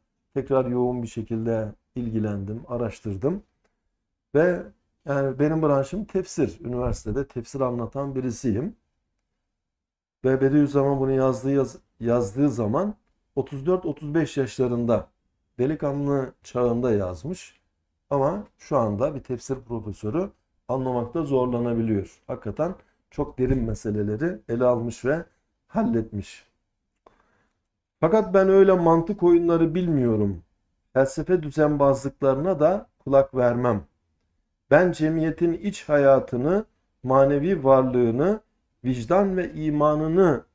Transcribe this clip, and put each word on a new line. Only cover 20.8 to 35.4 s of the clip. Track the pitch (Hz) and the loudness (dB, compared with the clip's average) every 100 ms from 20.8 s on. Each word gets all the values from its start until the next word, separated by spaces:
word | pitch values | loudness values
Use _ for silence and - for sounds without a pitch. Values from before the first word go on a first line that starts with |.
| 131 123 120 170 | -2 -4 -4 -6
zorlanabiliyor. | 147 135 123 120 120 117 113 101 95 _ - | -2 0 0 -2 -2 -2 0 0 -2 _ -12
Hakikaten | 123 110 104 165 190 _ _ _ | -10 -8 -4 -4 -6 _ _ _
çok | - 147 - | -8 -8 -2
derin | 127 131 | 0 0
meseleleri | 113 107 110 104 101 107 165 202 - | -2 -4 -4 -4 -2 -2 -4 -6 -8
ele | 117 123 | 0 2
almış | 120 117 113 123 | 0 -2 -6 -2
ve | 160 170 _ _ _ _ | -4 -4 _ _ _ _
halletmiş. | - 226 113 110 101 - - _ _ _ _ _ _ _ _ _ _ _ _ _ _ _ - | -2 0 -2 -4 -8 -10 -16 _ _ _ _ _ _ _ _ _ _ _ _ _ _ _ -4
Fakat | 208 220 190 | 0 2 2
ben | 196 190 | 2 6
öyle | 196 190 | 6 6
mantık | 185 165 165 165 202 | 6 4 2 2 0
oyunları | 175 170 170 165 165 170 | 4 4 4 2 2 0
bilmiyorum. | 175 147 123 107 101 87 - _ _ _ _ | 0 0 2 2 0 -4 -12 _ _ _ _
Felsefe | 127 135 - 156 180 | 0 0 -2 -2 -2
düzenbazlıklarına | 151 151 151 147 139 131 139 - 135 135 175 170 | -2 0 0 4 2 2 -2 -2 0 0 0 2
da | 208 262 - _ | 2 2 -6 _
kulak | - 139 135 127 | 2 4 4 2
vermem. | 123 120 123 104 - _ _ _ _ _ _ _ - | 2 2 0 0 -4 _ _ _ _ _ _ _ 2
Ben | 147 180 | 4 4
cemiyetin | 156 156 160 160 160 | 0 -2 0 -2 0